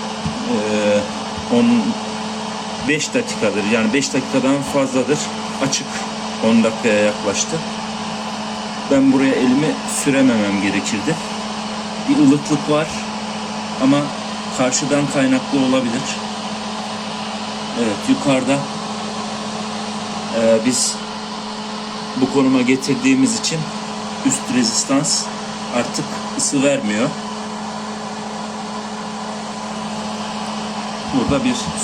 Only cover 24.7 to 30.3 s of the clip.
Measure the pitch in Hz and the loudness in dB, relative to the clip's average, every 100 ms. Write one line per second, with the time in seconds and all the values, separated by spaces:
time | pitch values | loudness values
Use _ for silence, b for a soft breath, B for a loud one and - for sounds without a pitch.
24.7 | - - 269 156 - - - - - - | 0 2 0 2 -2 -2 -6 -8 -8 -4
25.7 | 120 123 - - - - - - 139 139 | -2 -2 -4 -4 -6 -6 -2 0 4 4
26.7 | 131 104 104 147 - - - - - - | 2 0 0 0 -2 -8 -8 -8 -8 -8
27.7 | - 214 214 214 214 214 214 214 214 214 | -8 -8 -8 -8 -8 -8 -8 -8 -8 -8
28.7 | 214 214 214 214 214 214 214 214 214 214 | -8 -8 -8 -8 -8 -8 -8 -8 -8 -8
29.7 | 214 214 214 214 214 214 | -6 -6 -6 -6 -6 -6